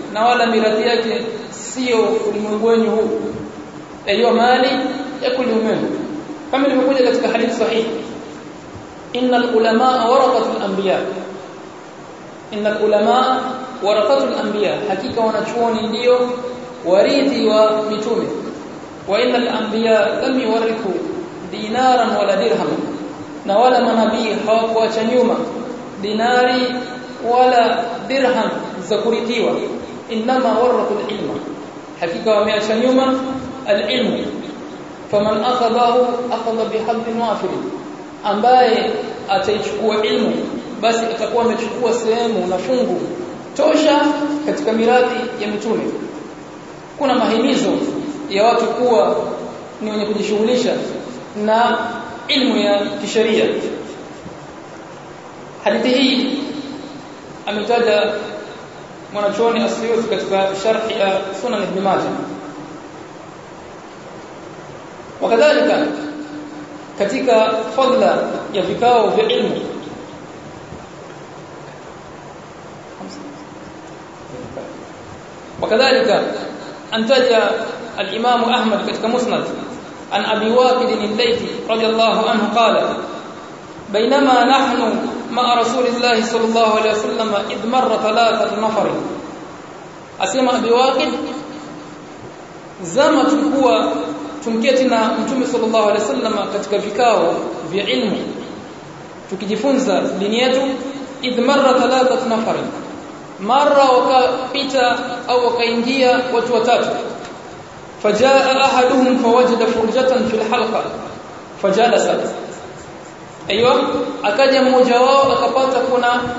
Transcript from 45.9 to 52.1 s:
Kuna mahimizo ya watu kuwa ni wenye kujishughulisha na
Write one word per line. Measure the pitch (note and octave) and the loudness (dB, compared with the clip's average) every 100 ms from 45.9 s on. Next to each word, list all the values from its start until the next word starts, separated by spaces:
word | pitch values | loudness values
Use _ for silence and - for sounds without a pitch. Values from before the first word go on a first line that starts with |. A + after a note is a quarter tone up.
| - - - - - - - - - - - | -6 -8 -12 -14 -16 -16 -16 -16 -18 -12 -2
Kuna | C#4 | 2
mahimizo | A#3+ G#3+ A3+ B3+ F#3+ G3+ - - - - - - | 2 2 2 2 2 2 0 -2 -4 -6 -8 -2
ya | F#3+ | 2
watu | A3+ A#3 A3+ | 4 4 0
kuwa | A#3 B3 G#3+ D3+ D3+ - - - - - - | 2 4 4 4 0 -4 -6 -10 -12 -14 -8
ni | G#3+ | -4
wenye | G#3+ G#3 | -2 -2
kujishughulisha | G3+ G3+ G#3 A3+ A#3+ - - - - - - - G#3 | -2 0 2 2 2 2 -2 -4 -8 -10 -14 -10 -4
na | G#3+ A3 A3 A3 - - - | 2 4 4 0 -4 -8 -10